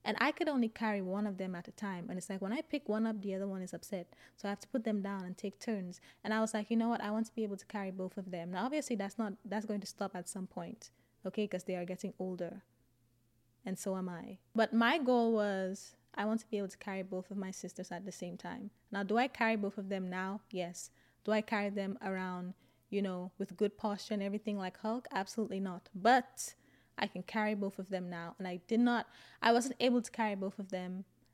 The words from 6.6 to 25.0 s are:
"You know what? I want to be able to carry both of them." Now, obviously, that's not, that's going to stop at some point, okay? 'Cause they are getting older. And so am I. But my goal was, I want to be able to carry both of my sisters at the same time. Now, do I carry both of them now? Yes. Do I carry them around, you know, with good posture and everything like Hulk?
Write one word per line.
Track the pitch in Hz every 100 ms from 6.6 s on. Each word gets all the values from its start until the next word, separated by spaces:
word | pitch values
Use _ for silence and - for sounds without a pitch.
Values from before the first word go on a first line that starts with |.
| 208
"You | 226
know | 226
what? | 233
I | 208
want | 220 220
to |
be | -
able | 208 196
to | -
carry | 214 190
both | 190 185 -
of | 185
them." | 175 170
Now, | 180 247
obviously, | 302 -
that's | 220 196 -
not, | 214 190
that's | 196 208 208
going | 208
to | 190
stop | - 196
at | 185 175
some | 196 185
point, | - 170 - - _ _ _
okay? | 190 214 208
'Cause | 180
they | -
are | 180 180
getting | 180 196 -
older. | 185 180 175 196 _ _ _ _ _ _ _ _ _ _
And | 208 185
so | 196 190
am | 185
I. | 170 - 190 _
But | 226 214
my | 226 233 320
goal | 247 247 233
was, | 220 208 190 185 196 - - _
I | - 208
want | 220
to | -
be | 208
able | 196
to | -
carry | - 190
both | 190 185 185
of | 202
my | 190
sisters | 190 185 - 185
at | 175
the | 202
same | - 175 175
time. | 175 180 202 _ -
Now, | 202
do | 196 220
I | 262
carry | - 226 220
both | 202 214
of | 196
them | 190 185
now? | 185 190 208 -
Yes. | 185 175 175 - _ _ _
Do | -
I | 214
carry | 214 214 202
them | 202 196 196
around, | 190 190 185 180 180 - _ _ -
you | 202
know, | 196 180 180 -
with | 196 175
good | 208 202
posture | 214 202 -
and | 208
everything | 196 208 214 202
like | 185 -
Hulk? | 220 240